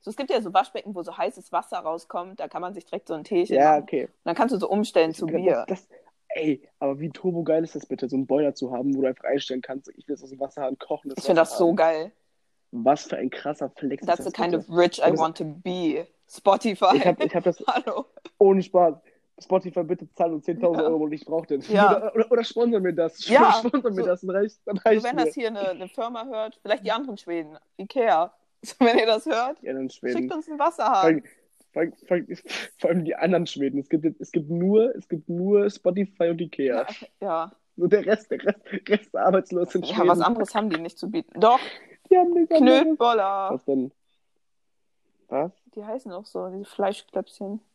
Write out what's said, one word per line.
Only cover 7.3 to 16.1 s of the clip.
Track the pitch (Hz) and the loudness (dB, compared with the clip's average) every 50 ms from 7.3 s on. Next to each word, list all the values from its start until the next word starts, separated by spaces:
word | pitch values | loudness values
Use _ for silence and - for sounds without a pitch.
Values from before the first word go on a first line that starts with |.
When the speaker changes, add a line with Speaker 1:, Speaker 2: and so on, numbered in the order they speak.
| 175 170 165 156 160 160 165 | -2 -2 0 0 0 0 0
Speaker 2:
ist | 156 - | -2 -8
das | 147 - | -12 -10
bitte, | _ 135 120 - 123 | _ -8 -6 -6 -4
so | 127 | -2
einen | 135 135 | -2 -2
Boiler | 120 131 143 156 143 139 | 0 0 2 2 0 -2
zu | - - 123 127 | -4 -8 -6 -6
haben, | 123 127 139 139 | -4 -2 -2 0
wo | 131 135 | 0 0
du | 131 | -2
einfach | 127 _ _ | -2 _ _
einstellen | - 131 143 139 - 131 127 | -2 -2 -2 -2 -4 -8 -8
kannst, | 123 - 131 139 139 - | -8 -10 -12 -12 -14 -16
ich | - - - - | -20 -20 -10 -10
will | 147 | -10
jetzt | - - | -10 -10
aus | 135 | -20
dem | 135 131 | -12 -10
Wasserhahn | 135 - _ - 143 127 135 - | -10 -10 _ -8 -6 -6 -6 -8
kochen, | - - 156 143 _ 143 | -8 -8 -8 -8 _ -12
das | 135 - | -12 -10
Speaker 1:
Ich | - | -2
find | 135 185 165 | 0 4 4
das | 165 156 | 4 2
Speaker 2:
Wasser | - - | 2 2
Speaker 1:
so | 185 170 | 2 2
Speaker 2:
haben. | 170 | 4
Speaker 1:
geil. | - 160 160 165 156 160 196 _ _ _ _ _ _ _ _ _ _ _ _ | 4 2 2 2 -2 -6 -10 _ _ _ _ _ _ _ _ _ _ _ _
Speaker 2:
Was | - 120 113 127 143 147 - | -10 -2 2 2 2 2 0
für | - - | -8 -8
ein | - - 131 | -6 -6 -6
krasser | - - - 143 147 - 151 131 | -8 -8 -8 -8 -8 -6 -8 -10
Flex | _ - - 135 139 135 - | _ -8 -8 -8 -8 -6 -2
ist | - | -2
Speaker 1:
That's | 170 170 | -2 -2
the | 151 | -2
Speaker 2:
das | 185 175 | -10 -6
Speaker 1:
kind | - 175 175 175 | -4 -4 -2 -2
Speaker 2:
bitte? | 165 - - | -4 -4 -4
Speaker 1:
of | 165 | 2
rich | 170 175 175 - - | 2 2 2 2 2
I | |
Speaker 2:
Ich | 135 | 2
hab | 160 170 | 2 2
das | 156 | 2
Speaker 1:
want | 160 160 160 - | 0 -2 -2 -6
to | 185 | -8
be. | 156 147 165 180 185 180 185 175 160 143 147 170 _ | -10 -10 -10 -8 -8 -6 -2 -2 -2 -2 -2 -6 _